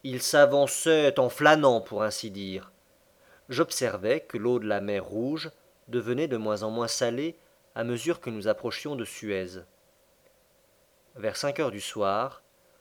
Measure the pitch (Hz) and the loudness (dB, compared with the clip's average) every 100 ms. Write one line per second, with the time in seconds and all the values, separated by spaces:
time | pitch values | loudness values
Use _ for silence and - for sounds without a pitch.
0 | 135 127 - 151 143 143 139 - 165 156 | -8 -6 2 6 8 6 2 2 4 6
1 | 143 139 123 - 147 156 139 113 113 104 | 6 4 0 6 6 8 6 4 -2 -2
2 | 107 - 113 98 98 95 - _ _ _ | -2 -2 -8 -8 -8 -8 -12 _ _ _
3 | _ _ _ - - 127 160 - 120 101 | _ _ _ -20 -8 -2 -2 0 -2 -2
4 | 101 147 - 117 113 123 107 101 101 101 | 0 0 -2 -4 0 0 0 -2 -2 -4
5 | 92 101 127 156 160 _ _ _ - 120 | -4 -6 -4 -6 -10 _ _ _ -6 -6
6 | 110 123 156 117 107 107 110 113 117 - | -2 -2 -2 -2 -2 -2 -4 -4 -4 0
7 | 120 120 160 - _ _ _ - 117 120 | -2 -2 -6 -8 _ _ _ -8 -4 -4
8 | 147 170 127 110 101 104 120 - 151 143 | -4 -4 -6 -4 -2 -2 -4 -8 -8 -8
9 | 107 - 107 95 92 92 87 _ _ _ | -10 -10 -6 -4 -6 -12 -20 _ _ _
10 | _ _ _ _ _ _ _ _ _ _ | _ _ _ _ _ _ _ _ _ _
11 | _ 127 107 - 143 143 143 101 - 110 | _ -6 -6 -4 -4 -2 -4 -4 -10 -2
12 | 98 104 131 - _ _ _ _ | -2 0 -4 -8 _ _ _ _